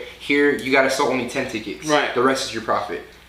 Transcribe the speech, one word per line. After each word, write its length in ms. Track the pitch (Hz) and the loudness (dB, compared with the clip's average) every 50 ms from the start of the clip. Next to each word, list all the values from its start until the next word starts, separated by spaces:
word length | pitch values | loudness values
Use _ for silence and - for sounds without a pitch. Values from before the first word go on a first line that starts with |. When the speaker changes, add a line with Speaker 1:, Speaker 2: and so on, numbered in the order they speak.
| - - - - | -6 -14 -14 -10
Speaker 1:
here 380 | - - 143 143 147 147 131 | -2 0 2 4 4 4 2
you 160 | - - 131 | 0 0 2
gotta 160 | 135 139 135 131 | 4 4 4 4
sell 200 | 135 160 147 127 | 2 2 0 0
only 200 | 131 127 117 - | 0 -2 -2 -4
ten 220 | - 139 123 - | -4 -4 -4 -4
tickets. 340 | - 107 - 101 92 - 151 | -6 -8 -6 -8 -10 -6 -2
Speaker 2:
Right. 280 | 156 151 143 131 - - | 2 2 2 2 2 0
Speaker 1:
The 80 | 123 | 2
rest 260 | 123 135 135 131 - - | 2 4 2 0 -2 -6
is 60 | 113 | -6
your 80 | 110 | -6
profit." 400 | - - 104 101 101 - 85 - - - - - - | -2 -2 -2 -2 -2 -4 -8 -10 -10 -14 -20 -20 -16